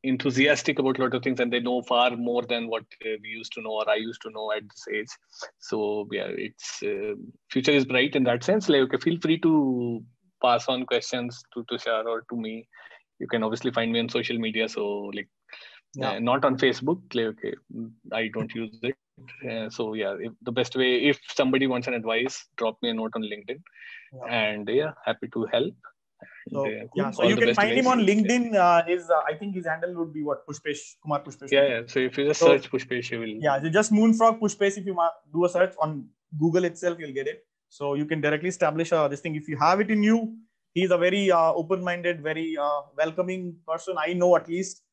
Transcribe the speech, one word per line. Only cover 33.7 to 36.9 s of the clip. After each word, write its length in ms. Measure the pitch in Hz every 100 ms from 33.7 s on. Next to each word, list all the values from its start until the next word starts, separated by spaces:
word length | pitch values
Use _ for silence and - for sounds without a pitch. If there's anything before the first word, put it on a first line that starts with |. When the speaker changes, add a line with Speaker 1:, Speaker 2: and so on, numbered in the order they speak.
| 180
Speaker 2:
just 140 | 214
Moonfrog 480 | 214 226 220 226 226
Pushpesh. 360 | 214 - 196 202
If 20 | 190
you 40 |
ma-, 220 | 180 170 165 _
do 120 | 156
a 40 | 175
search 260 | 180 185 -
on 280 | 156 151 123 _ _ 151
Google 260 | 165 165
itself, 340 | 180 170 180